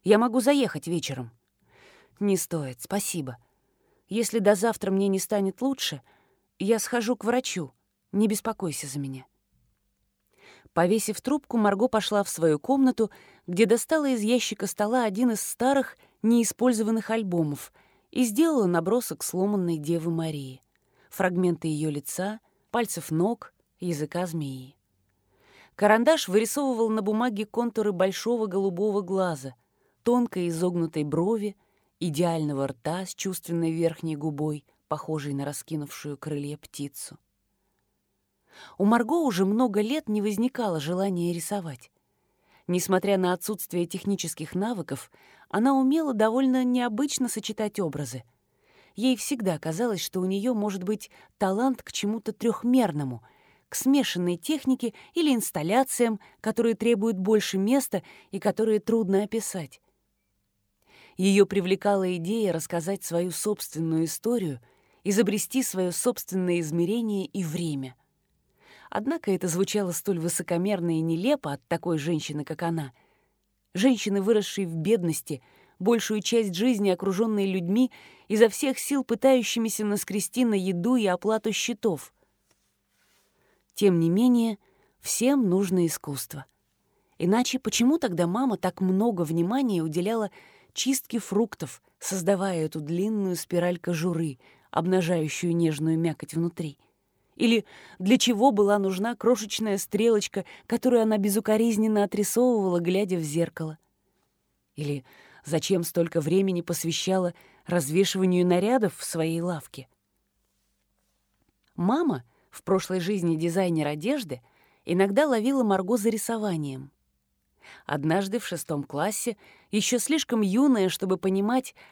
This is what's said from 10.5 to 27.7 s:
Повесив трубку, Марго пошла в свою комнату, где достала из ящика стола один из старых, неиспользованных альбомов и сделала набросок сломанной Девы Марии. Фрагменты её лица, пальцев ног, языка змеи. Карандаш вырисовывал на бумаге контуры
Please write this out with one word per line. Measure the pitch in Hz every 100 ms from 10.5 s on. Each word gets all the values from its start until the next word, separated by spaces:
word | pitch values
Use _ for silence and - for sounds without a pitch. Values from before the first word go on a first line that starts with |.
| - - 170
Повесив | 175 220 - -
трубку, | - 294 - 233
Марго | 208 196 254
пошла | 220 - 208
в | 196
свою | - 165 151
комнату, | - 277 262 240 214 - - _ -
где | 180
достала | 214 240 - 320 285
из | 240
ящика | 208 247 - - 196
стола | - 214 254
один | 220 190 247
из | 208
старых, | - - 247 277 262 - _ _
неиспользованных | 220 233 220 - 247 220 220 220 -
альбомов | 226 196 175 151 143 - _ _ _ _
и | -
сделала | 247 208 330 277 185
набросок | 170 170 247 - 156
сломанной | - 180 202 202 175 160
Девы | 147 170 165
Марии. | 165 160 147 131 131 _ _ _ _ _
Фрагменты | - 185 180 180 165 165
её | 151 156
лица, | 147 - - 196 220 _ _ _
пальцев | 233 226 170 -
ног, | 156 196 233 - _ _ -
языка | 180 147 151 175 180
змеи. | 160 139 131 131 _ _ _ _ _ _ _ _ - - -
Карандаш | 208 220 254 320 -
вырисовывал | 202 226 285 269 226 226
на | 220
бумаге | 202 214 247 202 214
контуры | 226 233